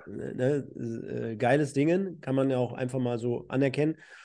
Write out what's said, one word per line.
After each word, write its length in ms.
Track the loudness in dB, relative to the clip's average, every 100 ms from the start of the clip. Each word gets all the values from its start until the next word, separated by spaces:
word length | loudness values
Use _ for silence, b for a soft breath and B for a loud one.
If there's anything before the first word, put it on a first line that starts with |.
| -14
Ne, 260 | -10 -8
ne, 1000 | 0 2 2 -2 -8 -6 -6 -6 -6 -4
äh, 20 | 0
geiles 380 | 4 4 2
Dingen, 460 | 2 2 2 0 -6
kann 140 | -2
man 160 | 0 2
ja 80 | 2
auch 160 | 0
einfach 240 | -2 -4 -2
mal 220 | 0 0
so 260 | -2 -4 -2
anerkennen. 480 | 2 2 2 0 -2 B B